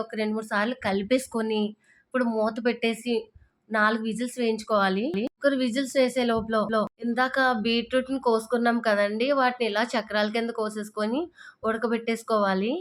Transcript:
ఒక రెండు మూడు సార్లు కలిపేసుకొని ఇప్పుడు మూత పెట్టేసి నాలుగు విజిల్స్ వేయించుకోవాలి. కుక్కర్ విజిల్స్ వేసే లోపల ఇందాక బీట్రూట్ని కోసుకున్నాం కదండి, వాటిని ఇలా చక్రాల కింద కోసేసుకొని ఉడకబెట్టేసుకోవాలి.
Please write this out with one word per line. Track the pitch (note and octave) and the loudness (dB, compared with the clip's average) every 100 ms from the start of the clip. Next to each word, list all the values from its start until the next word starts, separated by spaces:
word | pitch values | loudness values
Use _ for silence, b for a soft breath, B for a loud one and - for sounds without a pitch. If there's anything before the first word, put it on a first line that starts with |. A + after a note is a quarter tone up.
ఒక | A3+ A3 | 0 -2
రెండు | G#3+ A3 | -2 -2
మూడు | A3 | -2
సార్లు | G#3 A3 B3 G#3 | -2 -2 -2 -2
కలిపేసుకొని | G3 G3+ C4 - A3+ A3 G#3+ G#3 - b b b | -2 2 0 0 -4 -2 0 -2 -4 b b b
ఇప్పుడు | B3+ A#3+ A3 | -2 0 0
మూత | A3 A3 A#3 | 0 0 -2
పెట్టేసి | A#3 A#3 A3 A#3+ A3+ - - _ _ - | 0 -2 -2 -2 -4 -4 -14 _ _ -4
నాలుగు | G#3+ G#3+ A3+ | 2 2 2
విజిల్స్ | A3+ A3 A#3+ B3+ | -2 -4 -4 -2
వేయించుకోవాలి. | A3+ A3 A3 G#3+ G3 F#3+ C4 F4 B3 - | -2 -2 0 2 2 2 -2 -2 -4 -2
కుక్కర్ | C#4 C4+ | 0 2
విజిల్స్ | B3+ A#3+ C4 C#4 | 0 0 0 2
వేసే | B3+ B3+ A#3+ | 2 2 0
లోపల | A3+ A3 A3 G#3 A3 G#3 - | 0 0 0 2 0 0 -4
ఇందాక | A#3 A#3+ C4 C4+ C4 A#3 A3+ | -4 0 0 2 2 2 0
బీట్రూట్ని | A#3 A#3 B3+ B3+ C4+ | 0 0 -2 0 -2
కోసుకున్నాం | B3 A3+ A3 A#3+ A#3+ A#3 A3+ | 2 2 0 0 2 2 2
కదండి, | G3+ G3+ A3 C4 | 2 2 0 0
వాటిని | C#4 B3+ B3 A3+ | 2 2 2 -2
ఇలా | G3+ | 0
చక్రాల | A#3+ A#3 G#3 G#3 G#3+ A3+ | 0 -2 -2 -2 0 0
కింద | A#3 A3+ | -2 -2
కోసేసుకొని | G#3+ G#3+ G#3 G#3+ G#3+ C4 F4 B B B A3 | -4 -6 -8 -4 -2 -2 -4 B B B -4
ఉడకబెట్టేసుకోవాలి. | A3 A3+ A3+ A3+ A3+ - A3 G3 F#3+ G#3+ E4 | -2 -2 -2 -2 -4 0 2 2 2 0 -2